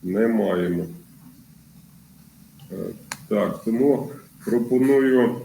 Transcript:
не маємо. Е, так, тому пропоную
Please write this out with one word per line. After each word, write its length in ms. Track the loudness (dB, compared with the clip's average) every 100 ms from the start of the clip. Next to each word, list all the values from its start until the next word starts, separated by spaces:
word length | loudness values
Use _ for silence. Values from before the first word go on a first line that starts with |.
не 240 | -4 0 0
маємо. 580 | 2 0 0 -2 -2 -6 -12 -20 -20 -20 -20 -20 -20 -20 -20 -20 -20 -20 -20 -20 -20 -20 -20 -16
Е, 40 | -10 -10 -12 -16 -18 -4
так, 360 | 0 0 -2 -4
тому 460 | 2 2 2 -2 -14 -20 -14 -2
пропоную 920 | -2 0 2 4 4 4 4 2 -2